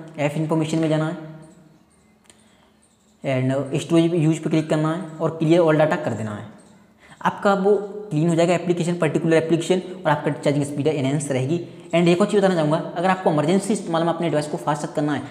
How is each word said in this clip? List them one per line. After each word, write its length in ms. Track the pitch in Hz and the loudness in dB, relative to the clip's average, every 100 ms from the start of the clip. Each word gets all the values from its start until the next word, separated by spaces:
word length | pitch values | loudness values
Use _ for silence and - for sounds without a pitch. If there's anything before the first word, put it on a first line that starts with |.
| - - | -14 -4
ऐप 140 | 147 151 | -2 -2
information 420 | 156 160 156 160 | -2 0 0 0
में 100 | 156 | 0
जाना 180 | 156 156 | 0 -2
है 240 | 175 - - - - - _ _ _ _ _ _ _ _ _ _ _ _ _ _ _ | -6 -12 -18 -20 -20 -20 _ _ _ _ _ _ _ _ _ _ _ _ _ _ _
and 560 | 139 127 131 135 135 156 | -4 -2 0 -2 -2 -6
स्टोरेज 320 | - 170 165 175 | 2 2 2 2
यूज़ 240 | 156 156 | 2 0
पे 80 | 160 | 0
click 200 | 160 156 | -2 0
करना 240 | 156 156 | 0 0
है 240 | 165 - - | -2 -8 -4
और 200 | 160 - | -4 0
clear 220 | 160 175 | 4 4
all 180 | 160 156 | 6 4
data 180 | 156 - | 4 2
कर 160 | 131 | -2
देना 180 | 110 110 | -4 -6
है। 200 | 104 - - - - _ _ - - | -8 -12 -20 -20 -20 _ _ -20 -6
आपका 320 | - - 202 190 | -4 0 0 2
वो 200 | 196 202 - - - | 2 2 -2 -10 -4
clean 200 | 151 170 | 0 2
हो 60 | 165 | 4
जाएगा 180 | 170 | 4
application, 420 | 170 175 175 165 175 | 2 0 0 -2 0
particular 400 | 160 175 165 160 | 0 0 2 2
application, 460 | 160 165 - 185 - - | 4 0 2 -2 -2 -4
और 160 | 156 | 0
आपका 200 | 147 160 | 0 0
चार्जिंग 320 | 139 151 143 139 | -2 0 0 -2
speed 220 | 143 143 | -2 -2
enhance 420 | 143 135 151 - | 0 -2 -2 -2
रहेगी। 280 | 127 131 170 - - - | -2 -2 -4 -6 -14 -2
And 140 | 170 170 | 2 4
एक 140 | 175 | 4
और 60 | 202 | 2
चीज़ 120 | 202 | 4
बताना 160 | 190 175 | 2 2
चाहूँगा, 220 | 151 165 - 180 | 2 0 -2 -2
अगर 120 | 185 | 0
आपको 220 | 185 196 | 0 0
emergency 420 | 147 147 190 196 | 2 2 0 0
इस्तेमाल 300 | 208 - 165 | -4 -2 -2
में 60 | 170 | 0
अपने 200 | 160 170 | 0 0
device 180 | 147 147 | -2 -2
को 100 | 165 | -4
fast 240 | 147 151 | -2 -2
charge 140 | 160 - | -4 -4
करना 180 | 147 | -2
है 80 | 131 - | -4 -6